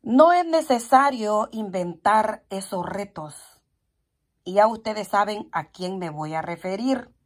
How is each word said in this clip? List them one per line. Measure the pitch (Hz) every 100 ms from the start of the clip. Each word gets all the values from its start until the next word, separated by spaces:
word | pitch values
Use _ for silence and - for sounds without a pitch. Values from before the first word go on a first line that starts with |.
No | - 254 320
es | 359 339
necesario | 320 - 240 233 262 285 254 208 214 220
inventar | 220 208 185 175 170 202 220 214 208 _
esos | 196 196 190 170
retos. | 196 202 - 151 - - _ _ _ _ _ _ _ _ _
Y | -
ya | 190 214
ustedes | 220 220 214 202
saben | 202 202 208 -
a | 170 156
quién | - 180 190
me | 175
voy | 151 156
a | 160
referir. | 160 170 185 196 247 254 - _